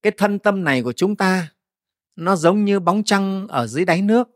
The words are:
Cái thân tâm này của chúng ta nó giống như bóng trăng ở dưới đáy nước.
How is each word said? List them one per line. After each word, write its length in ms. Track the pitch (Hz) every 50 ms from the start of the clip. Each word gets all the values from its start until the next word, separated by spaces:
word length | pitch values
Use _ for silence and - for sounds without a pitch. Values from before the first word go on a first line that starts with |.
Cái 100 | - 214 208
thân 220 | - 208 202 202 196
tâm 260 | _ 208 202 196 180
này 180 | 151 135 127
của 100 | 117 123
chúng 240 | 120 - 180 196 208
ta 320 | - 196 185 185 185 170 151 _ _ _ _ _ _ _ _ _ _ _ _ _
nó 200 | - 165 180 196
giống 280 | 170 151 170 190 214 208
như 160 | 202 202 196
bóng 220 | 180 170 185 214 208
trăng 440 | - 202 196 196 196 190 190 190 220
ở 180 | - 135 120
dưới 180 | 110 113 147 185
đáy 180 | 180 165 175
nước. 260 | 196 202 220 240 247 240 _